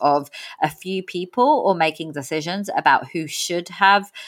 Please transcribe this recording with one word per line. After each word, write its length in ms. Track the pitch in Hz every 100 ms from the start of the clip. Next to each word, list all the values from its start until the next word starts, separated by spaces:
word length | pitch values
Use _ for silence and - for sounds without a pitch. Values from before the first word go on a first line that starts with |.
of 280 | 147 143 139 - - -
a 60 | 151
few 340 | - 185 190
people 600 | 185 175 180 - 262 302
or 100 | 196
making 380 | 175 160 160 160
decisions 560 | 143 135 156 156 196 196 143
about 340 | 156 135 131
who 140 | 170 156
should 440 | - - 175 175
have 420 | 180 196 202 202 -